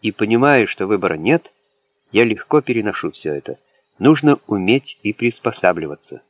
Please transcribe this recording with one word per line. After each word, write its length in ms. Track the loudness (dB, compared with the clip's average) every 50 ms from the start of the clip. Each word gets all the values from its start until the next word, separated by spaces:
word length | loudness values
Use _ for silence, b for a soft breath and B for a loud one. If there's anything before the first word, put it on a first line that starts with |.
И 100 | -6 -8
понимаю, 560 | -4 -4 -2 0 2 2 4 4 4 4 2 0
что 180 | -2 -6 -2
выбора 280 | -2 -2 0 0 -2 -4
нет, 360 | -2 0 0 0 0 _ -8 _ _ _ _ _ _ _ _ _ _ _ _
я 120 | 0 0 2
легко 360 | 2 0 -6 -6 _ -2 0
переношу 520 | 0 0 -4 -2 -2 -4 -6 -6 -8 -10
всё 200 | -10 -8 -8 -8
это. 260 | -8 -8 _ -12 -16 _ _ _ _ _ _ _ _ _
Нужно 400 | 2 2 2 4 4 2 2 2 _
уметь 520 | -6 -4 -2 2 2 0 0 _ -6 -20 _
и 100 | _ -8
приспосабливаться. 1080 | -6 -2 -4 -4 -4 -2 _ -6 -6 0 0 0 0 0 -6 -10 -10 -14 _ _ -20 -20 _ _